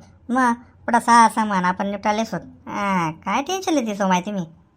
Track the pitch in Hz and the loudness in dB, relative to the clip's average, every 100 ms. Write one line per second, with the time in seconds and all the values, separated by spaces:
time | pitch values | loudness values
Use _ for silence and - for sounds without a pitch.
0 | - - - 247 247 240 - _ - 233 | -10 -20 -4 0 0 -2 -8 _ 0 0
1 | 240 233 220 233 214 190 180 185 196 202 | 6 6 6 4 -2 0 0 -2 -4 -2
2 | 214 208 226 170 - - - 208 202 190 | -2 -2 -4 -6 -10 -18 -10 -6 -2 -2
3 | 160 160 - 220 285 381 370 302 226 202 | -2 -6 -6 -4 -4 -6 -2 -2 -2 -2
4 | 190 185 196 202 160 - _ | 0 0 -2 -8 -8 -14 _